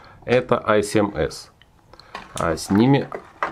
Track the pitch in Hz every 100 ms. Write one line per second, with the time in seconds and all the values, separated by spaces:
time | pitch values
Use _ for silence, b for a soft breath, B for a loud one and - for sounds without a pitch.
0 | B B - 123 123 120 - 107 101 110
1 | 101 - 76 - - _ _ _ _ B
2 | B B B - 87 80 - 98 123 139
3 | - - - - -